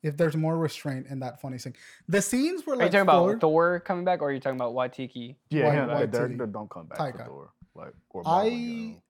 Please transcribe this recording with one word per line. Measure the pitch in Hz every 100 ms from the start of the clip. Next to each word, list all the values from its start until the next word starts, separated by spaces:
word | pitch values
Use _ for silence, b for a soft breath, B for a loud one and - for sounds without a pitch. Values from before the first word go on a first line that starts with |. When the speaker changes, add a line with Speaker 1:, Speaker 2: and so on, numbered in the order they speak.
Speaker 1:
If | 160 143
there's | 165 156
more | 160 165
restraint | 160 - 147 131 131
in | 135
that | 127 -
funny | 139 127
scene. | 131 123 B B B
The | 196
scenes | 196 247 294 359 311
where, |
Speaker 2:
Are | 254
you | 214
Speaker 1:
like, |
Speaker 2:
talking | 196 190
Speaker 1:
Thor | 156 180
Speaker 2:
about | 220
Thor | 160 156 170 175
coming | - 180
back, | 180 180
or | 147
are |
you | 135
talking | 139 127
about | 123
Waititi? | 123 127 - 127 123 120 - _
Speaker 3:
Yeah, | 156 127
Speaker 1:
Wai-, | 147
Speaker 3:
him, | 127
the |
Speaker 1:
Waititi. | 143 120
Speaker 3:
director, | 120 123 120 117
don't | 104 107
come | 90 82
back | -
Speaker 1:
Taika. | 151 123
Speaker 3:
for | 120
Thor. | 139 - _ - -
Like, | - - _
or | -
Marvel | 131 175 220
in |
Speaker 1:
I, | 240
Speaker 3:
general. | 240 233 226 220